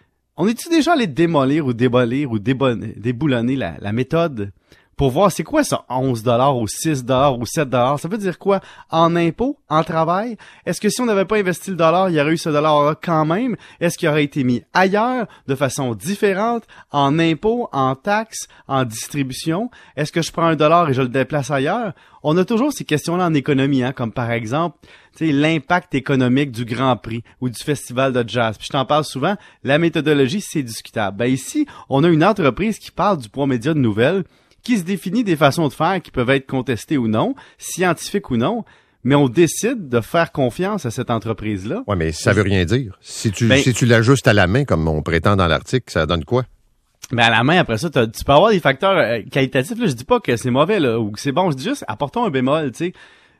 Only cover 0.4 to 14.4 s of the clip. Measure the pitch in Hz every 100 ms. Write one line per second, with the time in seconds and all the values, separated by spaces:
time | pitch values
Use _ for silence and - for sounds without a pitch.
0.4 | 190 233 339 330 294 330 208 123 170 156
1.4 | 131 151 139 117 123 123 120 131 147 110
2.4 | 104 131 131 117 110 - 113 120 151 123
3.4 | 117 135 92 76 101 113 131 165 170 120
4.4 | 101 - _ _ _ - 135 131 196 -
5.4 | 165 302 - 131 - 127 135 117 113 120
6.4 | 139 127 107 - 160 143 123 131 143 120
7.4 | 117 - 139 127 123 143 165 214 190 160
8.4 | 196 190 - - - 165 165 170 170 -
9.4 | 254 294 - 156 160 160 165 185 240 214
10.4 | - - - 175 208 196 247 196 190 214
11.4 | 185 175 - 175 165 170 190 156 143 160
12.4 | 165 147 156 147 147 156 - 160 156 180
13.4 | 254 196 - - 170 - 165 151 147 151